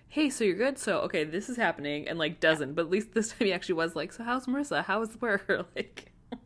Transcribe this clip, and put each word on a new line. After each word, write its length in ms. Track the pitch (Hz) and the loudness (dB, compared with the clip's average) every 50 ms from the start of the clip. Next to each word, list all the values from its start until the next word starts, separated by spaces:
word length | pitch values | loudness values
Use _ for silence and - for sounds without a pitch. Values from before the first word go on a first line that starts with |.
| - - | -20 -4
"Hey, 200 | - 302 311 269 | 0 2 2 2
so 120 | 254 - 226 | 2 2 2
you're 100 | 196 170 | 2 4
good? 200 | 190 247 277 269 - | 4 2 0 0 -2
So, 220 | - 214 180 - | -2 0 0 0
okay, 200 | - 180 - 165 151 | 0 0 0 -2 -2
this 240 | 156 160 190 214 - | -2 -2 -6 -6 -6
is 80 | 247 | -2
happening," 520 | 233 220 170 160 - 143 143 147 147 - - | 0 0 0 0 -2 -4 -4 -4 -4 -4 -6
and, 100 | 160 170 | -2 -2
like, 220 | 156 151 165 - | -2 -2 0 4
doesn't. 340 | - 160 160 151 147 131 147 | 4 4 4 4 0 -2 0
But 80 | 165 165 | -2 0
at 40 | 156 | 2
least 220 | 185 214 214 - | 2 0 0 0
this 160 | - 226 214 - | 0 0 0 0
time 160 | - - 240 | 0 0 2
he 60 | 196 | 2
actually 220 | 175 170 - - 175 | 2 0 0 0 0
was 180 | 160 165 170 175 | 2 2 0 0
like, 180 | 160 156 180 | -4 -6 -6
"So 120 | - - 226 | -8 -8 -4
how's 220 | 240 247 262 254 | -4 -2 -2 -2
Marissa? 360 | 247 254 285 285 - - 143 - | -2 -2 -2 0 0 0 0 0
How 180 | - 190 220 | 0 0 0
is 180 | 226 220 - - | 0 -2 -4 -4
work?" 260 | 247 233 196 196 - - | 0 0 0 0 2 0
<laughs> 280 | 185 208 - - - | 0 0 -2 -6 -8
Like, 340 | - 214 - - - - - - - - - 247 240 - | -8 -8 -8 -12 -18 -18 -18 -20 -20 -16 -16 -14 -14 -14